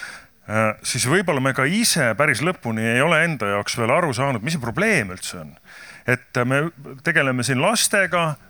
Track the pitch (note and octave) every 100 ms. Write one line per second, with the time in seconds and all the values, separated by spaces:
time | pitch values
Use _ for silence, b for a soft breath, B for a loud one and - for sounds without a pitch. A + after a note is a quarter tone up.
0 | B B B _ - G#2+ A2 G#2+ - B2
1 | B2 F#3 F3+ C#3 C3 B2+ C3+ G#3 A3+ E3+
2 | B2 G#2+ D3+ B2 D#3+ F3+ A#2+ A2 A2+ A#2+
3 | D#3+ D#3 E3+ C#3 G2+ G2+ - - A2+ D#3+
4 | E3 A#2 C#3 A#2+ C3+ E3 A#2 A2 A3 F3+
5 | G2 F2+ - F2+ D2 D#2 - B B B
6 | - B2 - B2+ B2 C#3 E3 - C#3+ C3
7 | E3+ D#3+ C#3 B2+ A#2 B2+ F3+ A#3 - G#3
8 | F3+ F3 E3 -